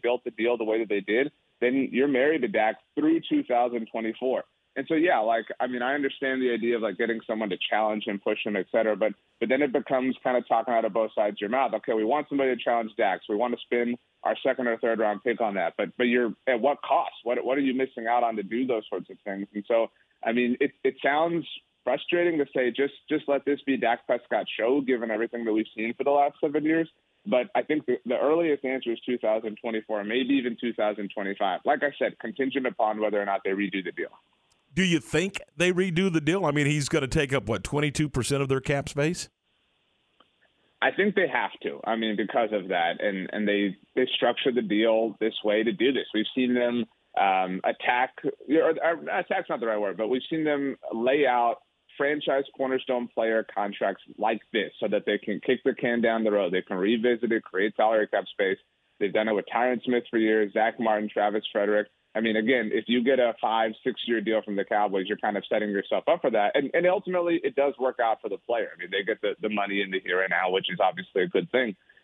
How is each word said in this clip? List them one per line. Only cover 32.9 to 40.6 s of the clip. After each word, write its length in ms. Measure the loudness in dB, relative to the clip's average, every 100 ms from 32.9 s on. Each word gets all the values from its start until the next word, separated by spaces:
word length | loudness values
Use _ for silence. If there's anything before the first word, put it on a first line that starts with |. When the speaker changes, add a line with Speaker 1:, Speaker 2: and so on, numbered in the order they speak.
| 0
Speaker 1:
whether 220 | 0 0
or 40 | 0
not 160 | -2 -2
they 60 |
redo 320 | -2 -2 -4
the 80 | -6
deal. 180 | -8 -10 -12 _ _ _ _ _
Speaker 2:
Do 100 | -2
you 160 | 2 0
think 400 | 0 0 0 -6 -10 0
they 160 | 0
redo 400 | 2 0 2 2
the 100 | 2
deal? 240 | 0 0 0
I 60 |
mean, 140 | 2 2
he's 240 | 0 0
gonna 180 | -2 0
take 260 | 0 0
up, 140 | -2 -2
what, 160 | -4
twenty-two 460 | -4 -2 0 0 -2
percent 320 | -2 -2 -2
of 80 | 0
their 120 | -2
cap 280 | -2 -4 -4
space? 400 | -2 -2 -4 -10 _ _ _ _ _ _ _ _ _ _ _ _ _